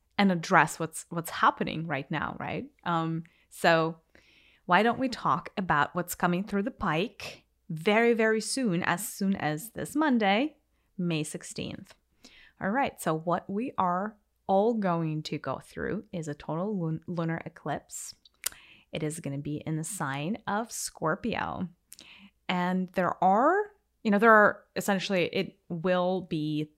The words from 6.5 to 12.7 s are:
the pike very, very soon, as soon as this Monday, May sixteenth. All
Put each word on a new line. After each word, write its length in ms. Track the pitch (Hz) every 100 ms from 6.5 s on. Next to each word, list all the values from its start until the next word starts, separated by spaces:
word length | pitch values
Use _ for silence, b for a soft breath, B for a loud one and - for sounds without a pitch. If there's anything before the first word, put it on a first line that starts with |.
| 202
the 60 | 214
pike 720 | - 196 156 233 - - - _ _ -
very, 420 | 156 185 214 233
very 280 | 226 220 220
soon, 420 | 214 - 240 175
as 240 | - 175 202
soon 280 | - 196 196
as 340 | 151 151 -
this 260 | - - 294
Monday, 600 | 311 240 202 202 302 - _ _ _ -
May 240 | 175 160
sixteenth. 720 | 151 170 - - - - - - _ B B B B B
All 100 | 190